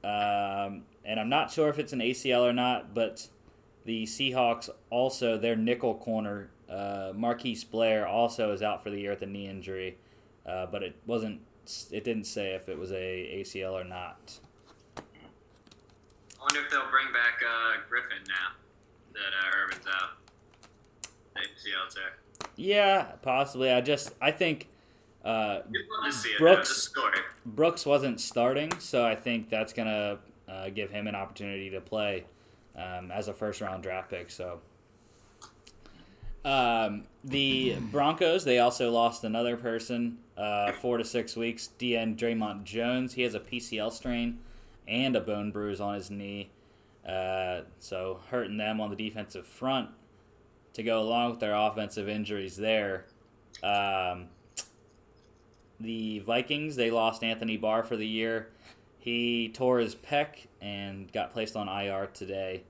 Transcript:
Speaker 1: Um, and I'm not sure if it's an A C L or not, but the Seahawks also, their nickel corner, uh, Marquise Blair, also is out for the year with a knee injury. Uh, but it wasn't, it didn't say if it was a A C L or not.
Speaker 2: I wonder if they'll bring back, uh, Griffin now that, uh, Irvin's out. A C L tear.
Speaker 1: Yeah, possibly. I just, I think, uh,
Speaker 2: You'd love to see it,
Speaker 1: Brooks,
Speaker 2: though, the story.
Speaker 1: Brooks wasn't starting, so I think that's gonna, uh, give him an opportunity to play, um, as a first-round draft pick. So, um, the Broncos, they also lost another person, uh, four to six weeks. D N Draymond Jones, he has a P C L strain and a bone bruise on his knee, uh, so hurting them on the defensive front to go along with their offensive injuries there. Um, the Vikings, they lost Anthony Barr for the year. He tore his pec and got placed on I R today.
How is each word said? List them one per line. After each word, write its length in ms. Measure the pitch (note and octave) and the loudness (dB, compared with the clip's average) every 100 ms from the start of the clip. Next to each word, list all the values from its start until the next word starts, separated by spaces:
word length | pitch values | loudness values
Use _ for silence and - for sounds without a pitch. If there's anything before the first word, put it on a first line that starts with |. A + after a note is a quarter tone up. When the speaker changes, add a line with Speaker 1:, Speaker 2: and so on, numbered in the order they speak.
Speaker 1:
Um, 800 | G2+ G#2 G#2 G2+ G2+ G2 G2 G2 - - | 0 2 2 2 0 -2 -4 -6 -14 -16
and 140 | - A2 | -4 -2
I'm 100 | A2 | 2
not 220 | C#3+ - | 2 2
sure 180 | - D3+ | 2 2
if 120 | C#3+ | 2
it's 120 | C3+ | -2
an 80 | C3+ | 0
A 120 | A2+ | 0
C 180 | B2+ C3+ | 0 4
L 160 | B2 B2 | 6 6
or 60 | |
not, 420 | A#2+ B2 B2 - | 6 2 2 -2
but 320 | G#2 A2+ - - - - - _ _ | 0 0 -2 -16 -18 -20 -20 _ _
the 200 | - A2+ | -6 -4
Seahawks 680 | A2 - C3+ B2+ A#2+ A#2 - - _ | -4 -2 0 4 4 2 -4 -14 _
also, 480 | A#2+ B2+ C3 A#2+ A2 | 2 2 2 0 2
their 200 | A#2 A2+ | 2 2
nickel 380 | A2+ B2 B2 A2 | 2 2 2 0
corner, 540 | - A2 G#2+ G2+ G2 - - | -2 -2 -2 -6 -10 -18 -10
uh, 420 | F#2+ G2+ G2 F#2+ | -6 -4 -4 -6
Marquise 500 | G2 A#2+ A#2 C3 A2+ | -2 0 0 -2 -6
Blair, 420 | - A2 A2+ G#2+ F#2+ | -4 2 4 4 2
also 460 | G#2+ A#2 A#2 A2 | 4 2 2 -2
is 100 | G2 | 0
out 220 | G#2+ F#2+ | -2 -2
for 60 | G#2+ | -6
the 100 | G2+ | -6
year 100 | G2+ | -4
with 120 | G2 | -4
a 40 | G2 | -6
knee 220 | G2+ G2 | -8 -8
injury. 500 | G2 F2+ F#2+ F#2 F#2 - - - _ - | -10 -8 -6 -6 -10 -20 -20 -20 _ -8
Uh, 200 | F#2 F2+ | -6 -4
but 160 | G2+ | -4
it 100 | F#2 - A2 | -6 -8 -4
wasn't, 340 | A#2 A2 F#2+ - _ - - - | -2 -2 -8 -14 _ -14 -14 -8
it 140 | G#2+ | -6
didn't 200 | A2+ A2 | -2 -2
say 300 | G2 - G2 | -2 -4 -2
if 140 | F#2+ F#2 | -4 -6
it 100 | D#2+ | -8
was 140 | F#2 | -6
a 40 | F#2+ | -4
A 480 | F#2 F#2 F2+ G2 | -4 -6 -6 -8
C 180 | F#2+ G2 | -8 -6
L 140 | F#2+ F#2+ | -4 -4
or 80 | |
not. 540 | F#2 F2+ F2 - - - - _ - - - - | -6 -10 -10 -14 -20 -20 -20 _ -20 -20 -18 -18
Speaker 2:
I 60 | - - - - _ - - - - - _ - - - | -18 -20 -20 -20 _ -20 -20 -20 -20 -20 _ -20 -20 -8
wonder 200 | C#3+ C#3+ | 0 0
if 100 | C#3 | 2
they'll 200 | C#3 C3+ | -2 2
bring 160 | C3+ C3 | 0 0
back, 300 | A#2+ A#2 A#2 | 0 0 0
uh, 380 | A#2 A2+ A2+ G#2+ - | -2 0 0 -2 -2
Griffin 300 | A#2+ - G2 F#2+ | -4 -4 -10 -4
now 260 | F#2+ F#2 - - _ _ - - | -4 -4 -8 -20 _ _ -20 -18
that, 40 | G#2+ | -8
uh, 440 | G2 F#2+ F#2+ F#2+ | -4 -2 0 0
Irvin's 220 | G2 F#2+ F#2+ | -2 -6 -4
out. 240 | F#2+ F#2+ - - _ - - - - - _ - - - G2+ | -4 -4 -8 -20 _ -20 -20 -20 -20 -20 _ -14 -14 -14 -10
A 220 | G2+ - | -10 -10
C 120 | G2+ | -6
L 140 | G2 F#2+ | -6 -6
tear. 280 | G2 F#2 - - - - - | -6 -10 -12 -20 -14 -14 -6
Speaker 1:
Yeah, 560 | F#3 G#3 G3+ G3 - - | 2 6 8 6 2 -6
possibly. 500 | C3+ B2+ C#3 C3 C3 | 0 2 2 2 4
I 80 | B2 | 4
just, 320 | B2+ C#3 - - | 4 0 0 0
I 100 | C#3 | 0
think, 380 | - F#3 D3 - - _ - - - | 4 2 0 -6 -20 _ -20 -20 -8
uh, 360 | - A2 G#2+ G2 - | -2 0 0 -2 -2
Speaker 2:
You'd 160 | A2 - | -4 -4
love 220 | - - | -2 -2
to 0 | |
see 160 | - G#2 | -2 -2
it, 80 | G#2 | 6
Speaker 1:
Brooks, 300 | E3 F#3 - | 10 10 8
Speaker 2:
though, 60 | |
the 60 | - | 0
story. 440 | - - - F#2+ - - A#2+ | -2 0 0 0 -2 -12 -10
Speaker 1:
Brooks 400 | G#2+ D#3+ E3+ D3 | 4 4 4 4
wasn't 340 | C#3+ C3+ A#2 | 4 4 -2
starting, 580 | - B2 A#2+ C3+ D#3 - | -2 4 4 4 0 -4
so 260 | - C3 | 0 4
I 100 | A#2 | 4
think 340 | G#2+ B2 A#2 G#2+ | 4 0 -2 0
that's 240 | A2 A2 | -2 -2
gonna, 460 | - A2 G#2+ G#2 G2+ - - - | -2 0 0 0 -4 -10 -20 -14
uh, 220 | F#2+ G2 | -8 -6
give 220 | G2+ G2+ | -4 -4
him 160 | G#2 G#2 | -4 -4
an 80 | |
opportunity 560 | G2+ F#2+ - G2+ G2 G2 | -4 -6 -8 -8 -8 -6
to 100 | F#2+ | -8
play, 460 | F#2 G#2+ G#2 F#2+ - - - - - - | -4 -2 0 -2 -6 -20 -20 -20 -18 -10
um, 340 | F#2 F2+ F2+ | -8 -8 -6
as 180 | F#2 G#2 | -6 -6
a 40 | |
first-round 500 | G2+ G#2+ G2 G2+ F#2 | -4 -6 -4 -6 -6
draft 280 | F#2 F#2 - | -6 -6 -6
pick. 200 | F#2 F2 | -10 -10
So, 300 | - F2+ E2+ - _ _ _ _ - - - - - - - - - - - - - | -10 -10 -10 -16 _ _ _ _ -20 -20 -20 -20 -20 -20 -20 -20 -20 -20 -14 -12 -6
um, 600 | C#3 C3+ B2 A2+ A2 G#2 - - | 2 4 4 4 2 -2 -10 -16
the 520 | C#3 C#3 C3+ C3 B2+ C3 A#2 | -4 0 2 4 2 0 -2
Broncos, 540 | C#3 C#3+ D#3+ E3+ F3+ | 2 2 4 4 4
they 140 | D3+ B2 | 4 6
also 320 | A#2+ A#2+ A#2+ | 6 4 2
lost 340 | A#2 A#2 A#2 | 6 4 2
another 320 | A2 A2 A#2+ A#2+ | -2 0 0 0
person, 640 | B2 A2+ A#2 A#2+ A#2+ A#2 - - | -2 -2 -2 -2 -2 -4 -16 -6
uh, 360 | G#2 G#2 G2+ | -2 2 0
four 260 | G2+ B2 A#2 | 0 0 0
to 60 | |
six 320 | A2+ B2 A2+ - | 0 -2 -2 -2
weeks. 320 | A#2 A#2 - | -4 -4 -10
D 280 | - B2 A#2 | -4 0 2
N 200 | A2+ G#2+ | 0 0
Draymond 480 | A#2 A2+ G#2+ G2+ | 0 2 -2 -4
Jones, 500 | G2 A2 A#2 B2+ B2+ | -6 -2 0 0 -2
he 80 | B2+ | 0
has 120 | B2 | 0
a 60 | G#2+ | 0
P 180 | - B2 | -6 -8
C 200 | - G#2+ | -6 -4
L 120 | A2 | -4
strain 500 | - C3 A#2+ A#2 A#2 - - - - - | -4 -4 -2 -2 -4 -12 -20 -20 -20 -4
and 300 | A2+ C3 A#2 | 0 2 0
a 40 | |
bone 300 | F#2 G#2 G#2 | 0 -2 -2
bruise 300 | G#2 G#2 G2 | -4 -4 -2
on 140 | G2+ | -2
his 160 | G2+ F#2+ | -4 -6
knee, 400 | G2+ G2+ G2+ G2+ - _ - _ _ - | -10 -8 -10 -12 -16 _ -20 _ _ -6
uh, 540 | F#2 F#2 F#2+ F#2 F2+ - - | -2 0 0 -2 -4 -8 -18
so 420 | - F#2+ F#2 F2+ - | -10 -6 -4 -6 -4
hurting 300 | B2+ G#2 G#2+ | -4 -2 -2
them 240 | G#2+ A2 | -2 0
on 80 | G#2+ | -2
the 60 | G2+ | -4
defensive 500 | G#2+ G#2+ G2+ F#2+ - | -6 -6 -10 -12 -14
front 420 | - B2+ C3 G#2 - - - _ - - _ _ | -6 0 0 -2 -12 -20 -20 _ -20 -20 _ _
to 80 | - | -4
go 180 | A2+ A2+ | 2 2
along 300 | A2 A#2 A#2+ | 4 2 2
with 100 | A2+ | 0
their 140 | G#2+ | 0
offensive 520 | G#2 G#2+ G2+ G#2 - G2+ | 4 4 2 -4 -4 -2
injuries 520 | G#2+ G#2 G#2 F#2+ F2 | -2 -2 -4 -4 -2
there. 480 | G#2+ A2 G2+ F#2+ - _ - _ _ - | 4 4 4 -2 -6 _ -20 _ _ -6
Um, 640 | G2 G2+ G2+ F#2+ F#2 F2+ F2+ - _ - - - _ _ _ - _ _ _ _ _ _ | 0 2 2 2 0 -4 -10 -18 _ -10 -10 -16 _ _ _ -20 _ _ _ _ _ _
the 380 | A2+ A2+ A2 G#2+ | -8 -4 -4 -4
Vikings, 580 | G2 A#2 C3 D3 D#3 C3+ | 0 0 0 -2 -4 0
they 140 | A#2 | 2
lost 340 | A2+ A2+ A2+ | 4 2 2
Anthony 320 | A#2 A2+ A2+ A2 | -2 -2 -2 0
Barr 260 | A2 A2 | 2 2
for 140 | A2+ A2+ | 2 -2
the 100 | A2 | -2
year. 440 | A2 A2+ A2+ A2 - - - - _ | 0 0 -2 -4 -18 -20 -20 -20 _
He 500 | B2 A#2+ A#2+ A#2+ A2+ | -4 0 2 0 -2
tore 240 | A2+ B2+ B2 | 0 4 4
his 160 | A2+ | 2
pec 540 | - - D3 D3+ - - - | -2 -2 0 0 -6 -20 -14
and 500 | G2+ G2+ G2+ G2 F#2 | -10 -8 -8 -10 -6
got 220 | A2 - | -4 -4
placed 240 | A2+ A2 A2 | -4 -4 -4
on 100 | G2+ | -4
I 220 | G2 G2+ | -2 -2
R 180 | G2 G2 | -2 -4
today. 580 | - F#2+ G2 F#2+ F#2 - | -8 -6 -4 -4 -6 -12